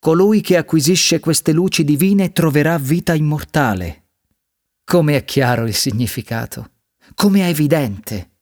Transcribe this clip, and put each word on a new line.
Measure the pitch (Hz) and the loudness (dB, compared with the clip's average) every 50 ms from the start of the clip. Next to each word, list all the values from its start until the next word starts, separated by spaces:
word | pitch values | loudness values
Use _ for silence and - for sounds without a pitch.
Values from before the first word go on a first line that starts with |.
Colui | - 165 160 170 190 208 220 208 | 2 2 2 4 4 4 4 2
che | - - 185 | 2 2 0
acquisisce | 170 156 - - 160 135 143 190 170 - - 165 160 | 0 0 2 0 0 2 2 2 2 2 0 0 0
queste | - 165 160 - - - 160 | 0 -2 -2 0 0 0 0
luci | 160 185 190 - - 165 | 2 0 0 0 -2 0
divine | 143 151 139 180 190 202 196 190 170 - | 0 0 2 2 2 2 2 0 0 0
troverà | - 170 160 135 151 147 160 165 165 | 0 0 2 2 2 2 2 0 -2
vita | 139 127 156 175 - - 170 | -2 -2 -2 -2 0 -2 0
immortale. | 156 156 151 151 147 - - - 156 143 123 104 92 90 87 82 _ _ _ _ _ _ _ _ _ _ _ _ _ _ _ _ _ _ | 0 0 0 -2 -4 -6 -4 -2 0 0 0 -2 -2 -6 -8 -10 _ _ _ _ _ _ _ _ _ _ _ _ _ _ _ _ _ _
Come | - - 180 165 151 147 | 0 2 2 2 2 0
è | 135 - | -2 -2
chiaro | - - 143 135 120 123 117 117 | -2 -2 0 0 2 0 0 -2
il | 113 104 | -2 -4
significato, | - - 135 110 110 123 107 - - 107 - 120 113 113 - - 120 117 - _ _ _ _ _ _ _ _ - | -2 -4 -2 -2 -2 -4 -4 -6 -8 -10 -8 -8 -8 -8 -10 -12 -14 -14 -16 _ _ _ _ _ _ _ _ -6
come | - - 202 196 202 190 | -2 0 2 2 2 0
è | 175 | 0
evidente. | 170 151 151 143 160 156 143 117 101 98 110 - 113 98 90 _ _ _ | 0 0 2 2 2 0 0 -4 -6 -8 -10 -10 -10 -10 -10 _ _ _